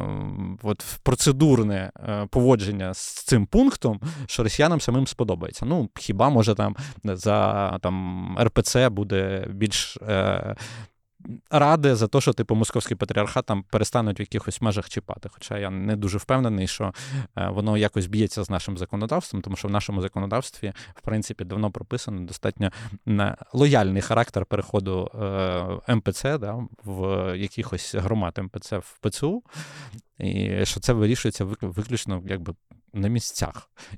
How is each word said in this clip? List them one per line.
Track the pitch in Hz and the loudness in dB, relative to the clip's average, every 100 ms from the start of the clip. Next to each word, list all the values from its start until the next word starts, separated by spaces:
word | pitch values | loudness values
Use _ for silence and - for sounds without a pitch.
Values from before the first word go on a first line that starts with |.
| 95 101 98 98 92 95 | -4 -6 -6 -6 -8 -6
от | 107 104 - - | -4 -4 -6 -2
процедурне, | - 127 - 131 156 123 107 98 95 - 98 | 2 4 4 6 6 6 4 0 -4 -8 -6
е, | 104 101 | -4 -2
поводження | 131 123 120 101 101 92 | 2 6 6 4 -2 -4
з | 92 - - | -6 -8 -10
цим | - 123 101 | 2 4 6
пунктом, | 208 269 - 127 101 143 151 127 | 6 6 4 0 -2 -4 -8 -8
що | - | -2
росіянам | 117 - 151 165 | -2 4 4 4
самим | - 123 131 | 2 2 0
сподобається. | - 113 90 82 - 113 | 0 -2 0 -4 -6 -2
Ну, | 170 113 - | 0 0 -4
хіба, | - 98 127 | -6 2 6
може, | 131 110 107 | 6 6 4
там | 104 101 139 - | 0 -2 -10 -8
за, | 104 92 107 104 101 104 98 95 | -6 -2 2 4 4 2 0 0
там, | 92 95 92 92 90 90 | -2 -2 -4 -4 -6 2
Р | 113 | 2
П | - | 4
Ц | 113 127 127 | 2 4 4
буде | 98 104 95 95 95 98 | 2 0 0 0 -2 -4
більш, | 98 104 - - - | -2 0 0 -4 -8
е, | 104 98 98 95 - 104 110 117 110 _ _ _ - 120 - | -2 2 2 0 -2 -8 -10 -14 -18 _ _ _ -14 -14 0
ради | 151 143 160 143 117 | 4 6 6 6 4
за | 110 | 4
те, | 139 | 4
що, | 139 | 4
типу, | - 113 110 | 2 2 2
московський | 110 113 - 110 | 2 0 -2 -4
патріархат | 101 104 104 - - | -2 0 0 0 0
там | 101 98 | -2 0
перестануть | 107 104 123 110 95 | 0 2 2 0 -2
в | |
якихось | 104 110 - - | -4 -4 -4 -2
межах | 117 101 - | 0 0 -2
чіпати. | - - - 98 | -8 -8 -10 -12
Хоча | - - 104 | -16 -10 -6
я | 101 | -4
не | 95 101 107 | -2 -2 0
дуже | 104 101 | 0 -2
впевнений, | - 131 123 104 92 | 0 2 2 2 0
що, | - 98 - 135 135 113 - | -2 -4 -6 -8 -6 -6 -4
е, | 95 | -4
воно | 95 107 107 | -2 0 2
якось | 104 107 90 | 2 0 -2
б'ється | 107 104 - | 0 0 0
з | 98 | -4
нашим | 95 - 92 | -4 -4 -6
законодавством, | 90 98 110 160 - 101 | -6 -4 -2 -2 -2 -6
тому | 95 95 | -6 -6
що | 101 | -2
в | |
нашому | 101 - 101 | -2 -2 -2
законодавстві, | 95 92 98 110 131 - 104 - - - | -4 -4 -2 -2 -4 -8 -10 -10 -16 -12
в | |
принципі, | - 107 - 107 92 | -4 -2 -2 -8 -6
давно | 95 104 | -2 -2
прописано | - - 123 - 98 87 | -4 -6 -6 -6 -8 -8
достатньо, | 92 107 - 101 - 113 98 - | -6 -6 -2 -4 -4 -12 -10 0
м, | 104 101 - - | 2 2 -2 -6
лояльний | 123 147 135 98 98 | 4 6 6 4 2
характер | 101 113 117 - 95 | 2 2 2 0 -2
переходу, | 101 95 104 95 92 92 110 | -2 0 -2 0 -2 -4 -6
е, | 101 98 92 90 90 92 - | -4 -2 0 -2 -4 -6 0
М | 117 | 0
П | 101 | 0
Ц, | 95 135 147 | -2 -2 -2
да, | 104 113 117 - 101 | -4 -6 -8 -12 -10
в | 95 95 95 92 92 | -4 -2 0 -2 -2
якихось | 101 - - 92 - 101 | -4 -6 -6 -6 -4 -4
громад | 90 110 87 - | 0 0 0 -4
М | 95 | -8
П | 101 | -8
Ц | - 98 | -8 -8
в | - - | -8 -6
П | 107 | -6
Ц | - 143 | -2 -2
У, | 220 - 156 156 147 135 110 - _ | -2 -6 -14 -14 -16 -18 -18 -20 _
і | 98 95 98 95 101 | -4 -2 -2 0 -2
що | - | -2
це | - | 0
вирішується | 120 107 123 113 - 98 | 2 4 2 -2 -2 -6
вик-, | 101 - | -6 -6
виключно, | 90 110 120 - 95 95 | -6 -4 -4 -4 -6 -6
якби, | 95 85 85 _ - _ | -8 -8 -12 _ -20 _
на | 107 101 | -4 0
місцях. | 117 - - - - - _ - | 0 -2 -6 -6 -8 -18 _ -20